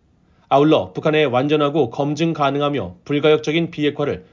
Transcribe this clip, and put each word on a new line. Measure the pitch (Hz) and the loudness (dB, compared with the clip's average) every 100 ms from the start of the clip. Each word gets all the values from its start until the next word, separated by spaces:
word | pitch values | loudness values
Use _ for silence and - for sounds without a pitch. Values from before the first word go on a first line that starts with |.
| _ _ _ _ _ | _ _ _ _ _
아울러 | 135 151 147 90 | 2 4 2 0
북한의 | - 160 156 147 | -4 0 0 2
완전하고 | 123 143 151 147 151 123 | 0 0 0 0 0 -2
검증 | - 143 147 165 | -2 -4 -2 -2
가능하며 | 151 139 139 147 139 90 - | 0 -2 0 -2 -4 -6 -10
불가역적인 | - 143 151 151 151 160 165 | -4 0 2 2 2 -2 -2
비핵화를 | 160 147 143 143 - - | -2 -2 -2 -4 -4 -10